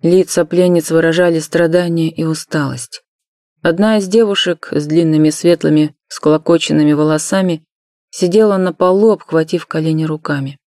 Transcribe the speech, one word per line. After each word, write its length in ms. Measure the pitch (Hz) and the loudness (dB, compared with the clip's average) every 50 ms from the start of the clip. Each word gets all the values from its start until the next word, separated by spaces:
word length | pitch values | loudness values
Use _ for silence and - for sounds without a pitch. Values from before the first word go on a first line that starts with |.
Лица 440 | - 170 175 190 180 - - - 170 | 2 2 2 2 2 2 0 -2 -2
пленниц 440 | - - 175 180 180 175 170 160 - | 0 0 2 2 4 2 0 0 0
выражали 480 | 160 165 165 165 160 170 180 175 170 | 0 2 2 2 2 2 2 2 0
страдание 720 | 160 156 - - 170 170 165 165 180 175 175 165 165 160 160 | -2 -4 -4 -2 0 0 2 2 0 0 0 -2 -2 -2 -2
и 140 | 160 - 165 | -4 -4 -4
усталость. 800 | 160 160 156 - _ - 156 143 135 131 123 - - - - _ _ _ _ _ _ _ _ _ _ _ _ | -4 -4 -6 -8 _ -4 -4 -4 -4 -6 -10 -14 -16 -18 -20 _ _ _ _ _ _ _ _ _ _ _ _
Одна 360 | - 170 165 175 196 220 220 214 | -2 -2 0 2 2 2 2 0
из 80 | 196 | -2
девушек 640 | 185 196 226 226 208 202 190 - 180 170 _ - - | 0 2 2 2 2 0 -2 -2 -4 -4 _ -8 -6
с 160 | - - 147 | -6 -6 -4
длинными 420 | 147 151 170 170 160 156 151 156 156 | 0 0 0 2 2 2 2 2 2
светлыми, 680 | 151 - - 175 170 160 - 156 151 151 151 151 - _ _ | 0 0 0 0 0 2 0 0 2 2 0 -2 -4 _ _
всклокоченными 880 | _ - - - 151 151 156 156 - 170 165 - - 151 156 151 151 151 | _ -18 -4 0 0 0 0 2 0 0 0 0 0 0 2 2 2 2
волосами 720 | 147 151 156 156 156 156 - - 196 190 180 170 160 _ _ _ _ _ _ _ _ _ _ | 2 0 0 0 -2 -2 -2 -2 -2 0 -2 -4 -6 _ _ _ _ _ _ _ _ _ _
сидела 480 | - - 185 175 175 214 220 208 202 | -6 -4 -4 0 2 4 4 4 2
на 160 | 190 185 180 165 | 0 -2 -2 -2
полу, 380 | _ 180 180 185 196 214 226 | _ 0 2 2 4 4 2
обхватив 560 | 208 165 - - 160 160 160 160 - 170 - | 2 0 -4 -4 -2 -2 -2 0 -4 -6 -6
колени 380 | _ - 160 156 160 156 156 156 | _ -6 -4 -2 0 -2 -2 -2
руками. 520 | 156 156 156 160 - 147 143 135 135 139 _ _ | -4 -4 -6 _ -6 -6 -6 -6 -8 -12 _ _